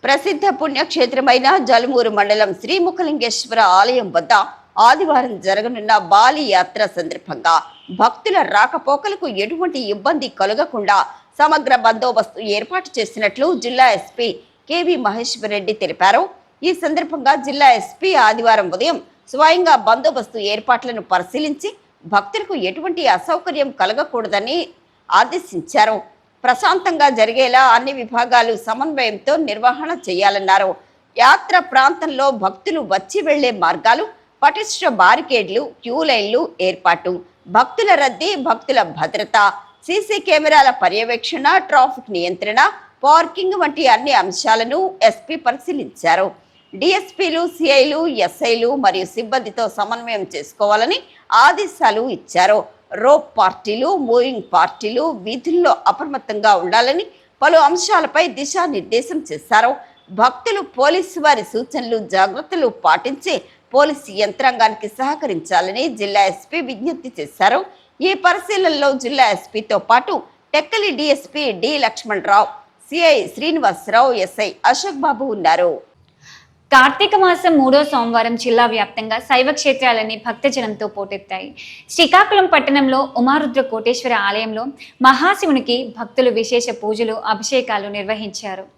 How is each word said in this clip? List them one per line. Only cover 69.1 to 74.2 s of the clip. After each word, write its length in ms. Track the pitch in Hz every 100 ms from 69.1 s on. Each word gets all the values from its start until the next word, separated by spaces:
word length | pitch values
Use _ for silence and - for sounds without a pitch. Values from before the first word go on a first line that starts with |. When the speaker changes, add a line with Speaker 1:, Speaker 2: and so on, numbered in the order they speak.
| 277 240
Speaker 1:
ఎస్పీతో 440 | 196 - 214 214 208 196
పాటు 260 | 233 254 339 - _ _
టెక్కలి 360 | 294 311 453 403 277
డీఎస్పీ 460 | 302 277 - 294 294 190
డి 80 | 214 302
లక్ష్మణరావు, 640 | 240 214 226 208 190 202 214 - _ _ _
సీఐ 280 | 311 330 285 185
శ్రీనివాసరావు, 800 | - 294 320 240 180 - 220 269 233